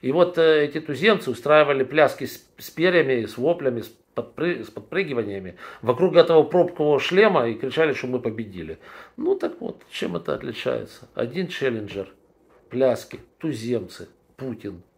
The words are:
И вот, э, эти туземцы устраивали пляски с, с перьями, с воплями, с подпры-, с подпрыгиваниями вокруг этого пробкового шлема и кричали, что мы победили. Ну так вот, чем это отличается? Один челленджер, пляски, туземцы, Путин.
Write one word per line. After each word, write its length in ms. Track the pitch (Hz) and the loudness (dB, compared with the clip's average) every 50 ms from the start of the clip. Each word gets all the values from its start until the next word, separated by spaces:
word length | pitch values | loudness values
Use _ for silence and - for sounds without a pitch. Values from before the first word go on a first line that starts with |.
И 100 | - 127 | -4 -2
вот, 280 | 139 170 180 175 - 165 | 2 2 2 2 2 2
э, 260 | 165 160 156 151 147 | 4 4 4 4 2
эти 160 | 147 147 160 | 0 -4 -8
туземцы 500 | 156 - 143 127 165 220 214 180 - 135 | -8 -6 -6 0 2 2 2 2 0 -6
устраивали 540 | 120 - - 143 151 151 151 139 143 135 131 | -8 -6 2 4 6 6 6 4 2 0 0
пляски 420 | 123 139 156 151 131 - - 139 | 0 4 4 4 4 2 -4 -10
с, 180 | - - - _ _ _ | -12 -12 -16 _ _ _
с 140 | - - - | -20 -20 -16
перьями, 560 | - - 160 185 180 175 147 135 131 120 110 | -4 0 2 4 4 4 2 2 0 -2 -2
с 120 | 107 - - | -4 -6 -2
воплями, 440 | 123 156 170 165 147 131 120 117 | 0 0 0 0 -2 -2 -2 -2
с 100 | 101 - - _ _ _ _ | -8 -10 -16 _ _ _ _
подпры-, 480 | - 117 - - - 151 175 175 - 107 | -10 -10 -10 -8 -4 -4 -4 -4 -6 -10
с 60 | - | -14
подпрыгиваниями 880 | - - 113 _ - 180 196 156 135 120 110 101 101 98 92 92 87 - - - - - | -14 -16 -16 _ -6 -4 -4 -2 -4 -4 -4 -4 -6 -10 -10 -14 -16 -16 -20 -20 -18 -6
вокруг 340 | - 110 120 113 180 180 156 | -2 -2 2 2 2 6 6
этого 260 | 170 165 170 165 156 | 6 6 8 8 6
пробкового 560 | 151 151 - 180 170 175 - - 151 151 147 135 | 6 6 4 2 2 2 0 -2 2 2 2 2
шлема 500 | - - 175 185 214 214 190 151 120 117 | 2 2 4 6 6 6 4 2 0 0
и 60 | 113 | -2
кричали, 380 | - - 131 127 156 160 151 | -4 -6 -6 0 0 0 0
что 160 | 135 - - 127 | 0 -4 -4 -4
мы 100 | 127 123 | -4 -4
победили. 600 | - 120 110 110 113 101 95 90 80 78 80 - - - - - - - _ | -4 -4 -6 -6 -10 -10 -10 -12 -12 -12 -12 -14 -16 -20 -20 -20 -20 -20 _
Ну 200 | - 302 349 392 | -6 -2 -2 0
так 240 | 392 - - - - | 0 -2 -6 -6 -8
вот, 220 | - - - - - _ | -10 -10 -10 -12 -18 _
чем 280 | - - - - 175 | -10 -8 -6 -6 -6
это 180 | - - - 147 | -6 -4 -4 -6
отличается? 760 | - - 131 113 - - 127 127 117 110 - - - - - _ | -6 -6 -10 -10 -6 -6 -4 -4 -4 -6 -10 -16 -20 -20 -14 _
Один 320 | - - 120 135 175 185 | -6 -6 -4 -4 -6 -6
челленджер, 640 | 165 - - 139 131 120 110 104 98 98 98 95 - - _ _ _ _ _ _ _ _ _ _ _ | -6 -6 -4 -2 -2 -2 -4 -8 -8 -10 -10 -10 -10 -14 _ _ _ _ _ _ _ _ _ _ _
пляски, 500 | - 123 131 127 117 - - - - - - _ _ _ | -2 0 2 2 0 -2 -6 -16 -18 -20 -20 _ _ _
туземцы, 720 | - 160 143 117 110 117 123 113 92 87 - - 87 - _ _ _ _ _ | -8 -8 -6 -6 -6 -4 -4 -4 -6 -8 -16 -18 -18 -20 _ _ _ _ _
Путин. 460 | _ 135 131 117 107 - 104 92 85 85 _ _ | _ -10 -10 -10 -10 -12 -14 -14 -14 -20 _ _